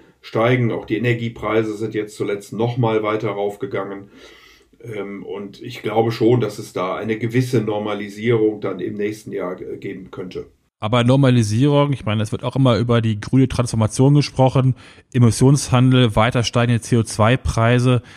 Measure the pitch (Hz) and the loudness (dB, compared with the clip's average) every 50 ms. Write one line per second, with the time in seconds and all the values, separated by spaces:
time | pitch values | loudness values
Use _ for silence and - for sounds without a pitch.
0 | - _ _ _ - - - 117 117 120 127 123 120 110 90 - - - 113 101 | -20 _ _ _ -14 -6 -2 0 0 2 2 0 0 -2 -2 -4 -6 -4 -4 -2
1 | 117 120 117 117 117 113 - - 104 107 110 113 110 110 107 - 113 107 - 107 | 0 -2 -2 -2 -4 -8 -8 -8 -6 -2 0 0 0 -2 -4 -8 -8 -6 -6 -6
2 | 104 - - - 107 101 101 101 - - - 98 117 120 120 120 117 113 110 110 | -8 -8 -8 -8 -6 -6 -6 -8 -8 -10 -6 -4 -2 -2 0 0 0 0 0 0
3 | 107 104 107 110 117 107 101 101 101 101 101 - 98 95 - 98 98 98 98 98 | -2 -2 -4 -4 -4 -4 -4 -4 -4 -6 -6 -8 -10 -8 -8 -8 -8 -8 -12 -14
4 | 98 - - - - - - - - - - _ _ _ _ _ - 120 107 101 | -16 -18 -20 -20 -20 -20 -20 -20 -20 -20 -20 _ _ _ _ _ -18 -14 -12 -10
5 | 98 101 101 98 92 - 95 101 101 98 - - 120 123 120 - - 110 107 113 | -10 -10 -12 -14 -12 -12 -12 -12 -12 -14 -16 -16 -16 -16 -14 -10 -8 -4 0 0
6 | 113 117 113 - 113 113 123 120 113 104 - - 101 - - 95 90 92 85 76 | 0 0 0 2 2 4 4 2 0 -2 -6 -10 -14 -10 -6 -6 -4 -4 -4 -6
7 | 104 110 110 107 120 113 113 127 127 - - 113 107 107 104 104 107 107 104 101 | -4 -4 -4 -4 -4 -2 0 0 0 0 0 -2 0 -2 -4 -4 -4 -4 -6 -6
8 | 104 104 101 104 107 123 120 110 107 107 104 98 98 98 95 92 - - 104 101 | -8 -10 -10 -4 -2 0 2 2 2 0 0 -2 -6 -8 -6 -6 -8 -8 -6 -4
9 | 104 107 110 - - - 98 98 90 90 92 - - - - - - 98 95 92 | -6 -6 -6 -8 -12 -10 -8 -6 -6 -6 -8 -10 -12 -14 -12 -12 -12 -12 -12 -12
10 | 92 - - - 92 90 - 85 - - _ _ _ _ _ - 107 107 120 120 | -16 -16 -14 -14 -12 -12 -12 -12 -14 -14 _ _ _ _ _ -10 -4 0 0 2
11 | 120 120 131 139 139 127 127 123 110 104 107 117 135 147 143 143 143 143 139 - | 4 4 4 4 4 4 4 4 2 2 2 2 2 2 4 2 2 0 -2 -4
12 | - 110 104 110 110 - 123 - - 127 - 131 135 127 117 95 120 120 117 117 | -4 -4 -2 -2 -2 -4 -6 -6 -6 -4 0 2 4 4 4 2 2 2 2 2
13 | 113 113 107 104 - - - 131 131 123 - 131 120 - - 113 110 107 - - | 2 0 -2 -2 -4 0 2 2 4 2 2 -2 -2 -2 0 0 0 0 2 4
14 | 131 143 143 147 135 - - - 131 131 - 139 127 131 127 - - - - - | 4 6 6 4 4 2 2 2 2 4 4 2 2 2 0 -2 -6 -20 -20 -20
15 | - _ - 131 120 113 104 - 127 135 147 139 - - - 123 127 127 131 127 | -12 _ 2 4 4 4 4 4 4 4 4 4 2 0 2 4 4 4 4 4
16 | 127 113 104 113 110 120 127 127 110 - - 123 120 120 120 110 - - 127 117 | 4 4 2 2 2 2 2 0 -2 0 0 0 2 2 0 0 0 2 2 2
17 | 107 - - - 104 113 127 131 - - - 113 113 117 123 123 123 131 123 117 | 2 0 0 2 4 4 4 2 0 -2 0 2 2 4 4 4 4 2 2 2
18 | - - - | 0 -6 -20